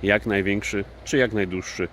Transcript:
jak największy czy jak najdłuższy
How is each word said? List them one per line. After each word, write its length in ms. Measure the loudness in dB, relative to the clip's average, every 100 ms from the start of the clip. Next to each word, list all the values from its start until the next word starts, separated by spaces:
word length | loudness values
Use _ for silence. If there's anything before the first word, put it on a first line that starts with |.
jak 240 | 2 2 2
największy 580 | 0 2 -2 -2 -6 -6 -12
czy 120 | -2 2
jak 160 | 2
najdłuższy 560 | 0 -2 -4 -6 -6 -6